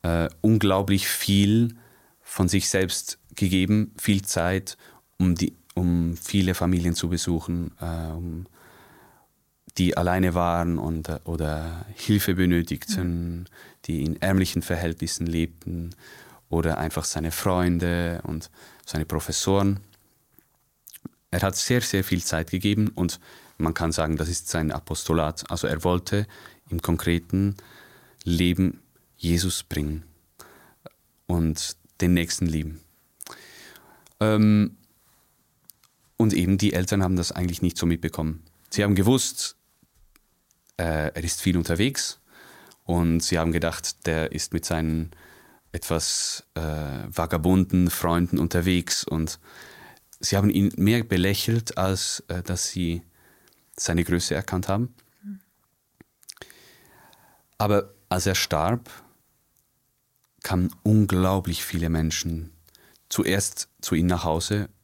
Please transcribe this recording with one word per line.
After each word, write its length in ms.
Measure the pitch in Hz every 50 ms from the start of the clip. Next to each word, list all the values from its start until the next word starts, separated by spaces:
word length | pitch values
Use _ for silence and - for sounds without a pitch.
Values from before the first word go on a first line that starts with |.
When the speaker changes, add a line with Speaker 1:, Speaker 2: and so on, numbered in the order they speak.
Speaker 1:
äh, 260 | - 85 85 82 82 73 - -
unglaublich 640 | - 110 113 107 104 98 95 95 101 98 98 95 -
viel 680 | - - - - - 101 101 101 101 107 113 117 117 117 - - _ _ _ _ _ _ _
von 280 | _ - - - 92 87
sich 200 | 101 95 - -
selbst 500 | - 95 95 92 - - - - - _ _ _ -
gegeben, 580 | - 104 92 92 92 92 95 104 107 107 - -
viel 240 | - - - 101 98 95
Zeit, 540 | - - 87 82 87 95 95 95 - - _ - - - - _ _ _
um 180 | _ 92 92 87
die, 200 | 82 90 - - _ _ _ -
um 420 | 90 90 87 87 85 85 85 85
viele 360 | - - - - 101 95 92 90
Familien 380 | - 90 87 90 87 85 87 82
zu 120 | - - 85
besuchen, 640 | 87 85 - - 85 80 - - 85 87 85 80 - _
äh, 320 | - 85 82 82 80 80
um, 340 | 80 82 87 85 80 82 92 - _ - - - - - - - - - - - _ _ _ _ _ _ _ _ _ _ _ - _
die 180 | - 92 90 -
alleine 380 | - 87 87 90 92 92 90 85
waren 440 | 90 87 87 85 85 85 85 85
und, 300 | 80 - 78 82 80 78
äh, 120 | - 80 - -
oder 600 | - 85 80 80 76 76 78 80 82 85 85 - - 101
Hilfe 400 | - - - 104 98 - - 92
benötigten, 1040 | 92 92 87 87 85 85 - - - - - 107 95 90 87 85 85 85 85 85 85
Speaker 2:
Mhm. 60 | 92 - _ - - - - _ -
Speaker 1:
die 180 | - 82 78 69
in 180 | 80 - -
ärmlichen 400 | - 95 95 95 92 - - 90
Verhältnissen 640 | - - 90 85 87 82 82 - 82 82 - - 85
lebten 680 | 85 82 82 82 80 82 - - 87 87 85 85 85 90 - - - - - - - - - _ _
oder 280 | 82 82 80 82 78
einfach 280 | - 73 78 - 78 76
seine 260 | - - 78 80 82
Freunde 920 | 80 - - 98 92 90 90 90 87 85 87 87 87 87 87 85 85 82 -
und 260 | - 76 78 82 - _ - - - - - -
seine 200 | - - 80 80
Professoren. 720 | - 80 78 - - 80 - - 98 98 98 98 98 101 98 - _ _ _ _ _ _ _ _ _ _ _ _ _ _ _ _ _ _ _ _ - - - _ - _ _ _ _
Er 100 | - 90 98
hat 120 | 98 92
sehr, 260 | - - - 123 123
sehr 220 | 120 - - 98 95
viel 200 | - 92 87 -
Zeit 260 | - - 80 82 -
gegeben 400 | - 92 92 101 104 104 107 - -
und 240 | - 90 87 - - - - - - - - _ -
man 140 | 80 80 80
kann 160 | - 85 82
sagen, 260 | 80 - 80 80 80
das 120 | 76 80 85
ist 200 | 87 - - -
sein 220 | - 82 78 76
Apostolat. 760 | - - - - 82 - - - 80 82 78 76 78 - - -
Also 160 | - 85 -
er 160 | - 78 80 80
wollte 420 | 90 90 90 - - - 101 101 - - - - - - _ _ -
im 120 | 85 85
konkreten 760 | - - 85 85 - 87 85 85 82 - - 95 98 101 98 - - - - - - - - - _ _ _ _ -
Leben 580 | 87 85 82 90 87 90 - 92 87 - - _ _ _ _ _ _ _
Jesus 460 | _ - 82 85 85 92 90 - - -
bringen 400 | _ - 76 73 76 78 82 80 - _ _ _ _ _ _ - - - - - _ _ _ _ - _ _ _ _ _ _ _
und 500 | - 90 85 82 80 78 - - - - _ _ _ _ _
den 120 | 92 90 90
Nächsten 320 | 87 85 85 - - 92
lieben. 320 | 82 78 78 76 78 80 80 _ _ _ _ _ _ _ _ - - - - - - - - - - - - - - - _ _ - _ _
Ähm, 580 | 104 107 107 107 107 107 107 104 104 - - _ _ _ _ _ _ _ _ _ _ _ _ _ _ _ _ _ _ - - _ _ _ _ _ _ _ _
und 160 | _ 117 110 -
eben 240 | - 87 90 98
die 160 | 95 107 101 -
Eltern 300 | 87 92 - 104 98 95
haben 120 | 92 95
das 160 | 90 85 -
eigentlich 300 | - 92 90 90 85 -
nicht 160 | - 87 -
so 80 | - -
mitbekommen. 580 | 85 85 82 - 80 - - 78 78 78 82 - _ _ _ _ -
Sie 120 | - - 104
haben 120 | 101 101
gewusst, 600 | 92 95 110 131 131 - - - - - - - _ _ _ _ _ _ _ _ _ _ _ _ - _ _ _ _ _ _ _ _ _ _ _
äh, 340 | - 87 82 78 78 76 76 -
er 100 | 85 82
ist 180 | 85 - -
viel 160 | - 95 87
unterwegs 600 | 87 82 - 85 85 107 135 139 - - - - _ _ _ - - - - - - - - - _ _
und 360 | - 85 87 85 82 82 82
sie 160 | - - 87
haben 140 | 82 82 82
gedacht, 560 | 80 82 82 82 80 - - - - _ -
der 240 | 87 80 80 80 -
ist 220 | - 80 - - -
mit 120 | 82 -
seinen 460 | - 85 80 80 80 80 80 82 82 - - - - - - - - _ _ _ _ -
etwas, 720 | 87 - - 85 80 - - - - - - - - - _ _
äh, 60 | 80
vagabunden 1300 | 80 78 76 76 76 73 69 58 50 52 - - 82 82 90 85 76 87 95 95 92 92 - 90 90 87
Freunden 500 | - - - 85 82 85 87 87 - -
unterwegs 640 | 76 85 - 90 85 95 92 87 82 - - - -
und 360 | - 78 80 80 78 - - _ - - - - - - - - - - - _ _ - _
sie 140 | - - -
haben 120 | 98 101 104
ihn 220 | - 92 101 101 -
mehr 260 | - 92 104 113 120 113
belächelt, 760 | - 98 90 90 95 98 - - - 113 117 110 - -
als, 460 | - 92 95 95 92 - - - - - -
äh, 120 | 87 90 87
dass 260 | - 90 90 - -
sie 320 | - 92 87 85 85 85 - _ _ _ _ _ _ _ _ _ _ _ _ _ -
seine 260 | - - - 82 85 85
Größe 320 | - 87 87 - - 76
erkannt 320 | 76 92 - 95 92 90
haben. 260 | - 95 104 120 123 - _ _ _ _ _ 208
Speaker 2:
Mhm. 160 | 202 202 190 _ _ _ _ _ _ _ _ _ _ _ _ - _ _ _ _ - - _ - - - - - - - - _ - _ - - - - _ _ _ _ _ _ _ _
Speaker 1:
Aber 360 | _ 104 101 104 101 - - - _ _ _
als 160 | 92 92 -
er 100 | 98 92
starb, 540 | - - - - 76 78 92 120 123 - - - - - - _ _ _ _ _ _ _ _ _ _ _ _ _ _ _ _ _ _ _ _ _ _ _ _ _ _ -
kamen 300 | - 95 90 90 87 - - _
unglaublich 800 | 104 107 107 104 95 95 90 92 92 95 95 92 90 82 - -
viele 260 | - - 85 82 82
Menschen 600 | 82 80 82 80 - - - 85 82 80 82 82 _ _ _ _ _ - _ _ _ _ _ _
zuerst 600 | - - - - 95 101 - - - - - _ _ _
zu 140 | - - -
ihm 120 | 80 87
nach 160 | 87 87 82 -
Hause 460 | 82 78 82 87 - 104 104 101 - - _